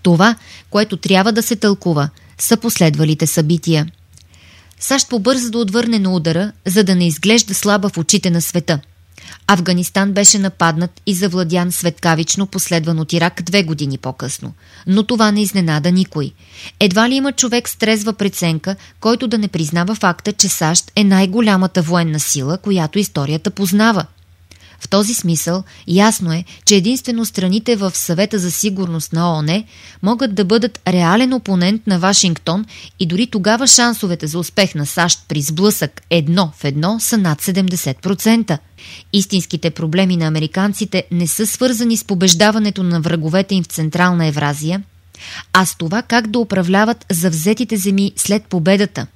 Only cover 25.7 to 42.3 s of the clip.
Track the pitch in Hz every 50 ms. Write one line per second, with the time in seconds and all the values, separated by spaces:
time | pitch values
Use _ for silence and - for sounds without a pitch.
25.7 | - - - - 170 190 208 226 220 - 190 170 160 170 175 - - - - -
26.7 | 208 196 170 220 254 254 - 254 233 226 226 - - - 185 180 185 220 226 240
27.7 | 233 202 196 185 - - - - 170 160 208 208 220 202 175 180 - - - 214
28.7 | 196 190 190 170 165 160 - - - 160 170 175 165 156 151 151 170 208 220 -
29.7 | - - - - - - - 196 240 233 277 240 196 202 202 175 220 220 214 240
30.7 | - - _ 185 180 180 175 165 185 226 262 254 262 247 - - 190 180 175 185
31.7 | 214 220 - 214 190 170 170 190 202 - - 180 165 - _ 160 165 196 220 -
32.7 | - - - - _ - - 160 175 190 254 240 - 214 175 208 220 226 185 -
33.7 | - - 240 240 226 - - 185 170 165 - 151 156 175 170 - - - 196 -
34.7 | - 151 147 139 - 175 170 175 - - _ _ 160 151 139 143 156 156 196 208
35.7 | - - 160 147 _ - _ _ 165 170 147 151 170 196 185 156 - - - 143
36.7 | 139 151 156 185 220 226 - - 240 220 190 165 151 - - 202 180 196 190 185
37.7 | 180 165 - 139 131 - - 180 196 - - 220 226 233 208 - 160 139 _ _
38.7 | _ - - - - - - - - 202 190 - 202 185 165 - - 151 - 165
39.7 | 151 - 165 156 160 185 196 180 180 170 160 156 156 156 156 156 - 190 190 208
40.7 | 202 - 214 190 - 185 - - 180 175 175 156 - - 220 208 - - 254 254
41.7 | 254 214 240 233 226 214 - - 202 170 190 185